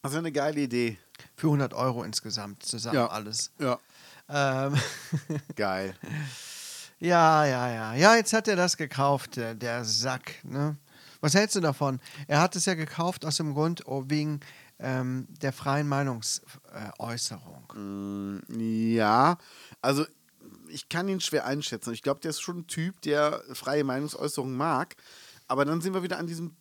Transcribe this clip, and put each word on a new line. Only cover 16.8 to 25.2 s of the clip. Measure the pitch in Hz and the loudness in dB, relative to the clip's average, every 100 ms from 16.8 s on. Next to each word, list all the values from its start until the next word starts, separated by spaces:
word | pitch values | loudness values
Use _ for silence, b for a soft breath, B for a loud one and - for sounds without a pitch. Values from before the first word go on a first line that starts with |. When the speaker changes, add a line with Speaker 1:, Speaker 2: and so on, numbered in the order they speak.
| 104 - 113 117 - 98 95 73 60 | -12 -10 -8 -6 -6 -8 -16 -20 -18
Speaker 1:
Mm, | 107 101 98 101 101 98 101 - 117 113 110 113 | -14 -10 -8 -8 -6 -6 -8 -10 -6 -2 0 2
ja, | 113 107 113 143 175 B B B B | 4 6 6 6 4 B B B B
also | 127 139 156 _ _ _ - 101 - | 0 0 0 _ _ _ -20 -20 -16
ich | 151 - | -16 -6
kann | 165 196 | -4 -2
ihn | 190 | -2
schwer | - 151 - | 0 -2 0
einschätzen. | 143 - 113 - | -4 -4 -6 -6
Ich | 117 | -4
glaub, | 143 139 | -2 -2
der | 165 | -4
ist | 147 | -6
schon | - 175 | -6 -8
ein | 165 | -8
Typ, | - 170 190 | -4 -4 -4
der | 151 147 147 151 - | 0 2 2 0 -8
freie | 131 - 147 | -8 -2 0
Meinungsäußerung | 139 131 147 - 151 147 131 127 | 0 -2 -4 -4 -4 -4 -4 -2
mag. | 156 135 165 - B B | 0 0 -2 -10 B B